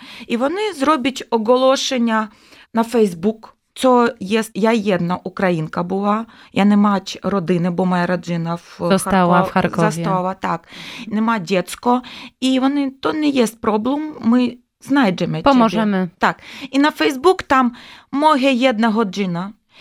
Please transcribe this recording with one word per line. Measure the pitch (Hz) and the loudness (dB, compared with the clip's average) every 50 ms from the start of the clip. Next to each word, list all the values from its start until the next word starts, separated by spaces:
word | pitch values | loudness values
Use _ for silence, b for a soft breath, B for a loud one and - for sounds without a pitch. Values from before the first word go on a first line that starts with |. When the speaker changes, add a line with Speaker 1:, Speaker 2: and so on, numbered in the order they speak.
| B B B B 240 | B B B B -8
Speaker 1:
I | B 240 | B -4
oni | 226 262 285 349 403 427 427 349 | -2 -2 -2 -2 -2 -4 -4 -4
zrobić | 277 269 294 311 277 240 277 254 - - | -2 0 0 0 0 0 -4 -4 -6 -6
ogłoszenia | - 233 226 214 226 247 247 262 262 269 269 - - 269 247 233 233 220 214 214 214 b b b b b b b b b | -4 -4 0 2 2 2 4 4 2 2 0 -2 -4 -2 -2 0 0 0 -2 -4 -6 b b b b b b b b b
na | 226 233 | -2 -2
Facebook, | 233 254 233 214 196 175 165 170 220 220 - - - _ _ _ _ - | 0 2 2 2 2 0 -2 -4 -4 -4 -4 -10 -20 _ _ _ _ -4
co | - 254 254 247 240 233 233 - - | 0 2 4 4 4 4 2 -2 -6
jest, | 190 185 220 220 220 - - | -6 -2 -2 -2 -2 -4 -4
ja | 196 214 220 233 | -2 0 2 2
jedna | 226 190 208 185 170 170 170 180 - - | 2 0 0 0 0 0 -2 -4 -6 -8
Ukrainka | 180 - - 196 185 180 160 156 160 - 175 175 | -10 -6 -2 -2 0 0 -2 -4 -6 -6 -6 -6
była, | 175 190 196 202 208 208 220 226 - B B B B B | -4 -4 -4 -2 -2 -2 -4 -6 -10 B B B B B
ja | 190 196 | 2 2
nie | 208 208 | 4 4
mać | 202 202 208 202 190 196 - - - - | 4 4 2 2 0 -4 -6 -12 -8 -6
rodziny, | 185 202 196 165 160 185 170 170 185 | -4 -4 -2 0 0 0 0 0 -2
bo | 170 170 185 | -2 -2 -2
moja | 180 180 175 175 | 0 0 0 0
rodzina | 180 180 180 - 170 175 170 165 165 170 | -2 -2 -4 -4 -6 -6 -6 -6 -6 -8
w | 170 - - - - 170 175 | -8 -10 -16 -10 -4 -2 0
Speaker 2:
Została | 190 190 - 190 190 185 180 175 175 175 190 | 0 0 0 2 2 2 4 4 4 2 2
w | 185 | 0
Speaker 1:
Charkowie | - 190 180 170 - | 0 -2 -2 0 0
Speaker 2:
Charkowie. | 170 165 214 | 0 0 0
Speaker 1:
została, | 156 170 165 196 190 185 180 185 190 | 0 -2 -2 -2 -2 -2 -2 -4 -6
tak. | - - 185 170 165 _ - B B B B B B B | -6 -6 -6 -6 -6 _ -14 B B B B B B B
Nie | B 202 214 | B -4 -2
ma | 220 233 233 214 | 0 0 0 -2
dziecko. | 165 160 196 180 175 - - - - 247 247 254 247 B B B B 240 B B | -2 -2 -2 -2 -2 -4 -8 -4 0 0 0 0 -2 B B B B -20 B B
I | 254 262 262 254 | 0 0 2 2
oni: | 262 269 285 285 277 262 | 2 0 0 0 -2 -4
„To | 269 _ - - 311 | -4 _ -4 -4 -2
nie | 311 302 294 | 0 0 0
jest | 277 254 226 214 - - | 2 2 2 0 -2 -4
problem, | - 226 208 214 214 254 285 294 311 311 302 - - | -2 -2 0 0 0 -2 -2 -2 -4 -8 -8 -2 0
my | 226 240 247 247 233 240 - _ _ _ _ | 2 2 2 2 0 -4 -8 _ _ _ _
znajdziemy | - - 269 285 247 196 175 180 175 160 156 160 - | -4 0 2 2 2 2 2 0 -2 -4 -2 0 2
Speaker 2:
Pomożemy”. | 277 277 247 226 214 175 220 220 208 196 185 185 | 4 4 6 4 2 2 0 0 0 0 0 -2
Speaker 1:
ciebie. | 170 - - | -4 -4 -2
Tak. | - 185 165 - B B B B 285 B | -2 -2 -2 -4 B B B B -12 B
I | B 269 | B 0
na | 285 302 | 2 2
Facebook | - - 311 320 277 254 285 370 370 370 - | 0 0 -2 -2 0 2 2 2 2 2 0
tam: | - 277 262 254 233 240 B B B B B B B | 0 2 2 2 0 -2 B B B B B B B
„Mogę | - 277 302 311 302 254 262 277 | -2 2 2 4 4 4 2 2
jedna | 262 226 262 262 240 208 233 226 | 2 2 2 2 2 2 0 2
godzina”. | 202 226 233 185 185 196 202 180 170 170 190 208 - _ _ _ b b | 2 0 -2 -2 -2 -4 -4 -4 -4 -6 -6 -10 -12 _ _ _ b b